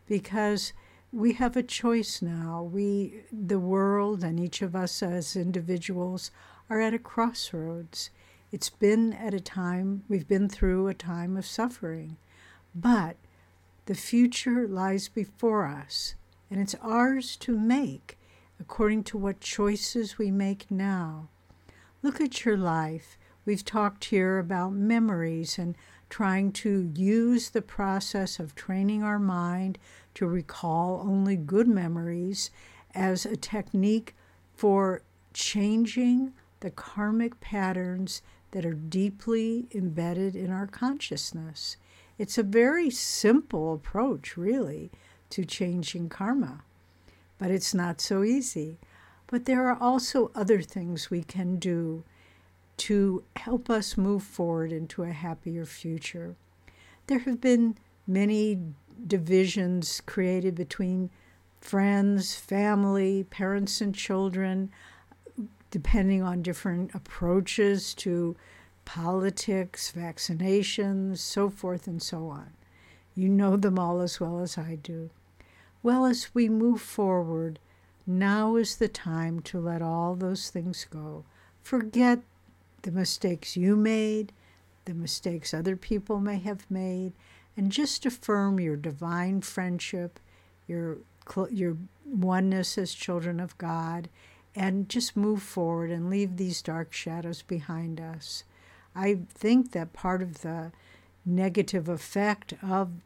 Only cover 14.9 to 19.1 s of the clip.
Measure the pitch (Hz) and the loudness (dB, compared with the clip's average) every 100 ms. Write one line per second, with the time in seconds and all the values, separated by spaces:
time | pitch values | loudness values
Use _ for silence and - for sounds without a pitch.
14.9 | 196 196 226 196 - 233 214 151 143 - | 0 -2 -4 -6 0 0 2 0 -4 -6
15.9 | - - - - _ - 196 196 - 226 | -6 -6 -8 -14 _ -8 -4 -2 -4 0
16.9 | 233 247 269 247 - - 220 220 262 240 | 4 4 2 -2 -8 -2 2 4 4 2
17.9 | 135 - - - - _ - 175 - 214 | -4 -14 -20 -20 -20 _ -18 -8 0 2
18.9 | 220 202 | 2 -2